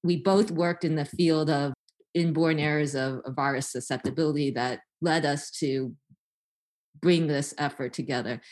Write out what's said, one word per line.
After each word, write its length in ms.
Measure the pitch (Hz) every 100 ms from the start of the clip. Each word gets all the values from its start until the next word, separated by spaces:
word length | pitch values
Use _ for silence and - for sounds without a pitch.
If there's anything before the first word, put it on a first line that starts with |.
we 140 | 175 170
both 340 | 190 196 202
worked 340 | 165 170 170 170
in 100 | 156
the 100 | 143
field 440 | - 165 156 151
of 240 | 143 143 131 _ _ _ 170
inborn 440 | 170 160 165 156
errors 360 | 151 151 147 139
of, 240 | 131 131 135
of 100 | 131
virus 340 | 139 135 139
susceptibility 800 | 123 - 131 - 135 156 147 143
that 280 | 117 123 117 - _
led 240 | 165 160 147
us 260 | 143 -
to 420 | - 143 135 131 - _ _ _ _ _ _ _ _ _ -
bring 260 | 175 170 160
this 260 | 143 143 -
effort 340 | 143 - 127
together. 500 | - 120 123 117 117 -